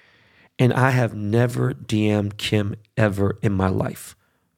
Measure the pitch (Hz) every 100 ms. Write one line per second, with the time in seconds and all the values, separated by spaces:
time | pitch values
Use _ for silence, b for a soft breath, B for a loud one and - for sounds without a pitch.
0 | b b b b b - 123 - 131 127
1 | 117 107 104 117 123 123 123 - - 107
2 | 107 104 101 - - 107 101 110 - -
3 | 107 98 98 - 113 98 95 98 - -
4 | - - _ _ _